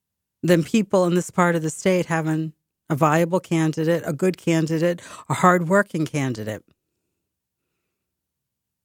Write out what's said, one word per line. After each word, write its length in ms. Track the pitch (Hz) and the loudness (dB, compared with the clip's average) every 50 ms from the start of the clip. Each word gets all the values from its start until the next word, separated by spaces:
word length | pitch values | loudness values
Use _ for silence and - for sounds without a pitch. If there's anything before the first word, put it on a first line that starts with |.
| _ _ _ _ _ _ _ _ - | _ _ _ _ _ _ _ _ 0
than 200 | 165 180 170 160 | 2 2 2 2
people 420 | - - 226 208 - - 190 185 | 0 0 0 0 2 2 2 2
in 80 | 175 170 | 2 2
this 160 | 180 170 - | 0 -2 -2
part 240 | - - 180 175 170 | 0 0 2 2 2
of 80 | 170 156 | 0 -2
the 80 | 156 | -4
state 360 | - - - 190 185 180 165 | -6 -2 -2 0 0 0 0
having 460 | - 170 160 156 156 156 156 160 160 - _ _ _ _ _ _ - | -2 -2 -2 -2 -2 -2 -2 -4 -6 -10 _ _ _ _ _ _ -6
a 40 | 160 | -2
viable 460 | 135 160 151 147 165 170 165 175 185 | 0 2 2 4 2 2 2 0 -2
candidate, 600 | 175 - 170 165 160 156 151 - 160 156 170 165 - | -2 -2 -2 0 0 0 -2 -2 0 0 0 -2 -2
a 60 | - 165 | -6 -6
good 260 | 139 180 185 175 - | -2 -2 -2 -2 -2
candidate, 640 | - - 165 160 160 151 165 156 160 175 175 175 - - - - - - | -2 0 0 0 0 0 -2 0 0 -2 -2 -4 -8 -18 -20 -14 -8 -6
a 60 | 143 | -4
hardworking 720 | - - 185 180 180 170 156 190 202 202 - - 165 156 | 2 4 4 4 4 2 2 2 2 0 0 -2 -4 -4
candidate. 580 | 143 - 151 139 131 127 110 107 107 107 95 _ _ _ _ _ _ _ _ _ _ _ _ _ _ _ _ _ _ _ _ _ _ _ _ _ _ _ _ _ _ _ _ _ _ _ _ _ _ _ _ _ _ _ _ _ | -4 -4 -4 -4 -4 -4 -6 -8 -8 -10 -10 _ _ _ _ _ _ _ _ _ _ _ _ _ _ _ _ _ _ _ _ _ _ _ _ _ _ _ _ _ _ _ _ _ _ _ _ _ _ _ _ _ _ _ _ _